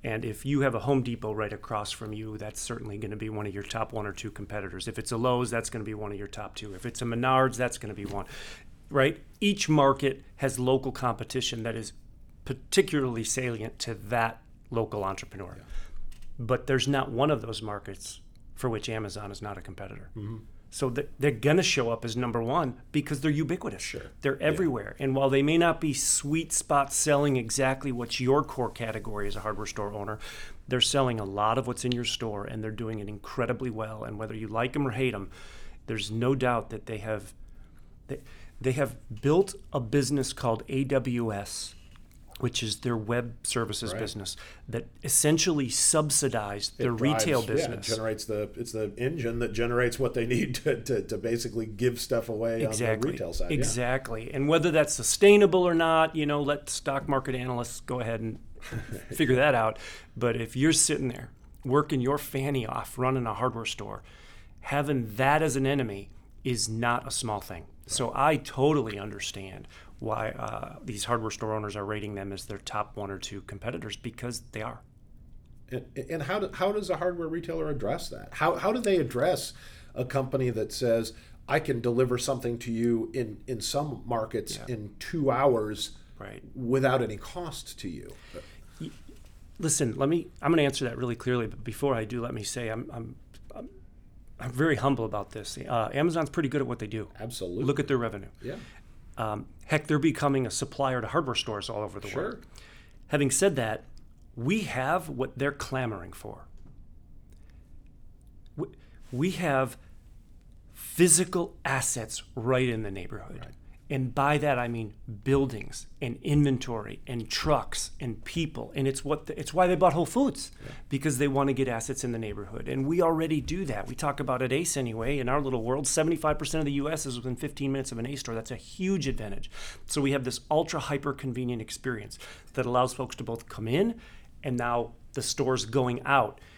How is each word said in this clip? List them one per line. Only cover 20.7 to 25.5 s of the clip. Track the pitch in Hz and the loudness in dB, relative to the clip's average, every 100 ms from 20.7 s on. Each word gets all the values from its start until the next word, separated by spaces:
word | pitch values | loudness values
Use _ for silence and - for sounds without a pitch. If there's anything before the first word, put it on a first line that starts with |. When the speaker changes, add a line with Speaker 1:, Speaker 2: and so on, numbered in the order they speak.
Speaker 1:
So | - 131 | -2 -2
th-, | 120 - - | -2 -6 0
they're | 147 | 0
gonna | 113 139 151 | 2 4 6
show | 143 - 117 | 4 2 2
up | 113 | 0
as | 120 113 | -2 -2
number | 123 117 | 0 0
one | 117 151 147 - - | 2 2 0 -4 -2
because | 151 143 143 | -2 0 0
they're | 156 | 2
ubiquitous. | 151 147 180 226 95 | 2 0 -2 -4 -6
Speaker 2:
Sure. | - - - - | -8 -8 -10 -2
Speaker 1:
They're | 139 135 | -2 2
Speaker 2:
Yeah. | 151 | 2
Speaker 1:
everywhere. | 160 175 120 101 - | 4 2 2 -4 -2
And | 135 | 0
while | 135 139 | 4 6
they | 139 | 6
may | 139 | 6